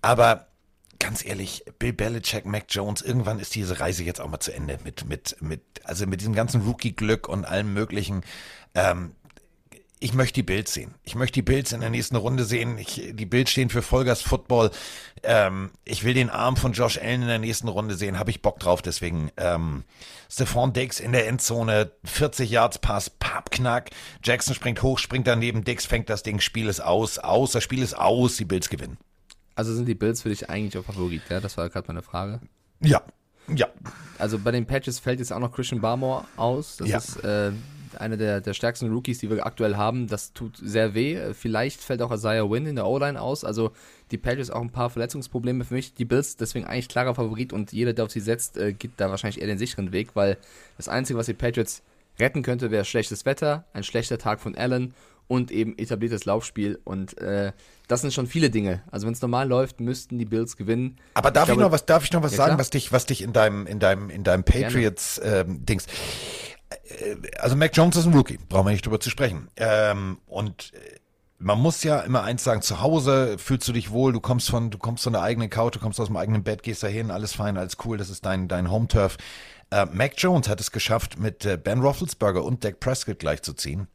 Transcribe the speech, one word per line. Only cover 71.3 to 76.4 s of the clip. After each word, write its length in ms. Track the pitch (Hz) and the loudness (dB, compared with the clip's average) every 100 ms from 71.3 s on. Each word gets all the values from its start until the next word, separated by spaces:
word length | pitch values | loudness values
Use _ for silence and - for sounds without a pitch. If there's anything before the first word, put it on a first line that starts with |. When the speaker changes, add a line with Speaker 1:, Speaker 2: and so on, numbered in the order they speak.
| _ | _
Speaker 1:
man 200 | 92 104 | 2 4
muss 240 | 151 - | 4 2
ja 180 | 160 147 | 2 2
immer 220 | 87 127 | 2 0
eins 220 | 101 123 | 2 -2
sagen, 160 | 131 110 | 0 2
zu 220 | - 87 | 0 0
Hause 560 | 135 160 135 135 127 101 | 2 4 6 4 4 0
fühlst 280 | - 131 - | 0 0 0
du 40 | |
dich 180 | 117 101 | -2 -2
wohl, 220 | 113 131 | 2 2
du 80 | 117 | 2
kommst 300 | - 123 - | 2 0 2
von, 200 | 120 113 | 0 -2
du 80 | 101 | -4
kommst 260 | 117 120 | -6 -4
von 80 | - | 0
der 100 | 110 | 0
eigenen 280 | 90 117 110 | 0 0 -2
Couch, 240 | 110 117 | 0 0
du 60 | 107 | 0
kommst 180 | 110 98 | -4 -2
aus 100 | 110 | -2
dem 80 | 80 | 0
eigenen 280 | 98 107 | 2 2